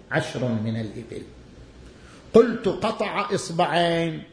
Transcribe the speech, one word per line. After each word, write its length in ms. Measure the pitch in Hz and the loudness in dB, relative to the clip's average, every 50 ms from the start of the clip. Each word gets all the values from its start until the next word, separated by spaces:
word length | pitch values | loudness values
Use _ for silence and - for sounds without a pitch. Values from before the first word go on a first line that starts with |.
| - - | -10 -4
عشر 380 | 123 147 - - - - 127 123 | -2 -2 -2 -2 -4 -4 -2 -2
من 320 | 113 110 107 113 110 117 | -2 -2 -2 -2 -4 -4
الإبل." 420 | 113 104 98 - - - - 92 - - - - - - - - - - - - - - - - - - - - - - - | -6 -8 -10 -12 -12 -12 -12 -12 -12 -14 -18 -20 -20 -20 -20 -20 -20 -20 -20 -20 -20 -20 -20 -20 -20 -20 -20 -20 -4 6 8
قلت: 340 | 226 254 240 214 226 - 208 | 8 8 8 4 -2 -2 -2
"قطع 680 | - - - 226 220 - 220 196 165 180 226 - 208 | -2 0 -2 -2 -2 -2 -4 -2 -2 -2 -2 -2 -2
إصبعين." 880 | 170 - - 165 165 175 147 151 170 170 170 170 165 170 165 160 151 - - | -4 -4 -4 0 0 0 2 2 2 2 2 2 0 0 -2 -4 -6 -10 -14